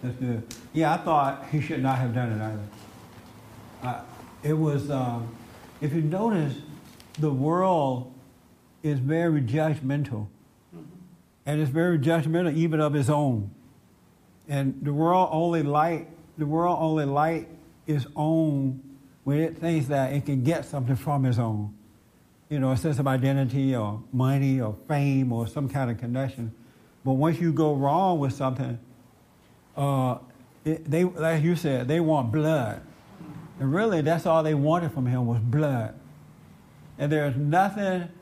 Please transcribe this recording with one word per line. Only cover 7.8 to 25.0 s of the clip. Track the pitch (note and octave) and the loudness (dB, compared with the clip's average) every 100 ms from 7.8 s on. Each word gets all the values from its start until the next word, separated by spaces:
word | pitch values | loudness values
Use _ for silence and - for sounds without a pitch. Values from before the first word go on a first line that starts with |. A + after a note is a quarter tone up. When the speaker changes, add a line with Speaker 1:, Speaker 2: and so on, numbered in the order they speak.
| C#3 B2+ B2 - - - _ _ _ _ | 2 -2 -6 -14 -20 -20 _ _ _ _
Speaker 1:
is | D#3 C#3+ | -2 0
very | C3 D#3+ E3+ D3+ | 0 2 2 2
judgmental. | B2 C3+ D#3 D3+ C3 C#3+ C#3+ A2 G#2 - - _ _ | 0 0 0 0 -2 -2 -2 -6 -8 -12 -20 _ _
Speaker 2:
Mm-hmm. | E2+ D#2+ - - - _ _ - | -20 -20 -20 -20 -20 _ _ -4
Speaker 1:
And | D3+ | -2
it's | D3+ | 0
very | C#3+ F3 E3+ | 2 2 2
judgmental | C3+ E3 D#3+ E3 F3+ D3+ | 4 2 2 0 0 2
even | E3 D#3 | 2 2
of | D3+ D3 | 2 2
its | C3 | 2
own. | D3+ C#3+ A#2 G2+ - - - _ _ _ _ _ _ - | 2 2 0 -4 -10 -20 -20 _ _ _ _ _ _ -6
And | C#3+ C3+ - | -2 -2 -2
the | C#3+ | -4
world | D3 D#3+ F3+ F3 | 2 4 4 4
only | D#3+ E3+ E3+ | 2 0 0
like, | C#3+ D3 D#3+ D#3+ - - - - | 2 2 2 0 -8 -18 -20 -6
the | D3 | -2
world | D#3+ E3+ E3+ | 0 2 2
only | D#3+ D#3 | 2 0
like | C#3+ C#3 D#3 E3 - - - - - | 0 2 0 0 -6 -18 -20 -18 -4
its | D3 A#2+ - | -2 -2 -4
own | D3+ D#3+ D#3 C#3+ C3+ C3 - - - _ - | 0 2 2 2 -2 -4 -12 -20 -20 _ -2
when | C#3+ | 0
it | D#3+ D#3+ | 0 -2
thinks | D#3+ E3 C3 | -2 0 0
that | C#3+ C3 | 0 0
it | C#3+ C#3+ | -2 -2
can | C3+ B2 | 0 2
get | E3 | 0
something | - D3 B2 C3+ | -2 -6 -2 -2
from | - C#3+ C3 | 0 0 2
its | A#2 | 2
own. | A#2 G#2+ G#2 - - - _ _ _ _ _ | 0 -2 -6 -10 -20 -20 _ _ _ _ _
You | D3 | -2
know, | C3 | 0
a | C3 | 0
sense | E3 C3 | 0 0
of | C3+ | 2
identity | C3 C3 C#3 C3+ B2+ C3+ B2+ | 2 2 2 0 0 0 0
or | G#2 G#2+ - | -2 -6 -6
money | B2 C3 C#3 C#3 C3 | 0 2 2 2 2
or | A2 G2+ - | 0 -6 -4
fame | D3+ | 0